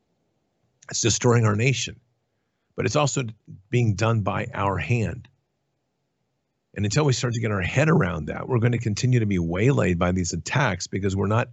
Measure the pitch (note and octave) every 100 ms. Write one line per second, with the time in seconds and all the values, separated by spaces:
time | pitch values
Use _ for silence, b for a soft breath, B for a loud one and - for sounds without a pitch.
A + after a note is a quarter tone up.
0 | _ _ _ _ _ _ _ _ - -
1 | A2 - B2 A#2+ A2 G#2 C3 B2+ - -
2 | _ _ _ _ _ _ _ - G#2 D3+
3 | C#3+ C#3+ A2+ - - G2 - B2 A2+ F#2
4 | A2+ A2+ G2 G2 - - G2 F#2 D2+ A#2+
5 | F2+ E2 - _ _ _ _ _ _ _
6 | _ _ _ _ _ _ _ - G#2+ D3
7 | D3 A#2+ B2 A2+ A2+ G2+ F2+ D3+ D#3 -
8 | F2 E2+ - - - B2 A#2+ A#2 A2+ G2+
9 | B2+ B2 G#2 F#2 E2 F2+ B2 B2 F#2 E2+
10 | F2+ F#2 E2+ E2 - C#3 B2+ F2+ - G2
11 | G2 F#2 G2 A2+ B2